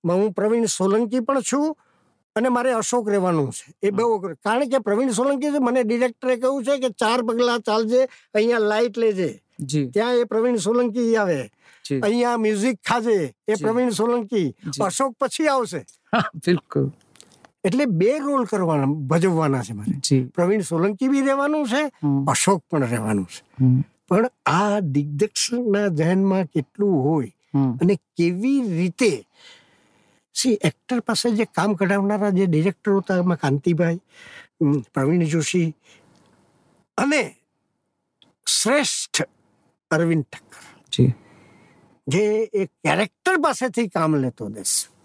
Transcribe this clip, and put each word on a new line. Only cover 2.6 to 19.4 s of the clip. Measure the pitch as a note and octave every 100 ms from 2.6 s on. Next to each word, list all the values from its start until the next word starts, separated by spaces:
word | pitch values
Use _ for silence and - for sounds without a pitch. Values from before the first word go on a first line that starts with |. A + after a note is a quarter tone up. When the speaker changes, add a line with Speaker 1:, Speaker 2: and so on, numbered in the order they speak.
| B3
Speaker 1:
અશોક | A#3 G#3 B3 G#3+
રહેવાનું | G3+ F#3 E3 C3+
છે. | - - -
એ | G3
બહુ | G3+ A#3 G#3+
અઘરું. | F#3 D#3
કારણ | G3+ A#3 C#4
કે | C4+
પ્રવીણ | G#3+ G3+ C4
સોલંકી | G#3 C4 C#4 D4
છે, | D4
મને | B3 B3+
ડિરેક્ટરે | A3+ A#3 B3 A#3 B3+ B3
કહ્યું | B3+ C#4
છે | B3 C#4
કે | B3+
ચાર | - A3 B3
પગલા | A#3 A#3 A#3+ A#3+
ચાલજે, | A3 G#3+ A3 B3 C4 - _
અહીંયા | G#3 A3+ A#3
લાઇટ | G#3 G#3+ A#3+ A3
લેજે. | A3+ F#3+ E3+ - _ _
Speaker 2:
જી. | C#3 D3 C3+
Speaker 1:
ત્યાં | B2 A3+
એ | B3
પ્રવીણ | A#3+ A3 A#3+ A#3+
સોલંકી | F3+ A#3+ B3 A3 A3+ A3+
આવે. | G3+ D3 A2+ _ _ - -
Speaker 2:
જી. | C#3
Speaker 1:
અહીંયા | B2+ A#3+ A#3+ A#3+
મ્યુઝિક | A3 G#3+ A#3 A3+ -
ખાજે, | A#3+ A3+ G#3 C#3+ - -
એ |
Speaker 2:
જી. | G#3+
Speaker 1:
પ્રવીણ | F#3 A3+ B3
સોલંકી. | F#3+ A3+ A#3+ G#3 A3+ D#3
Speaker 2:
જી. | - F3+ C#3
Speaker 1:
અશોક | G3+ - C4+ A#3
પછી | C4+ - D#4
આવશે. | C4+ A3+ E3+ A2 - _
Speaker 2:
હા, | A#3+ -
બિલકુલ. | D#3+ - F3 _ C#3+ C#3 - _ _ - _ - _
Speaker 1:
એટલે | F#3+ A#3
બે | C#4+ E3 G3 D4+
રોલ | C#4 C#4
કરવાના, | A#3+ G#3 F#3 D3+
ભજવવાના | C3+ D3+ C3+ E3 F#3+ E3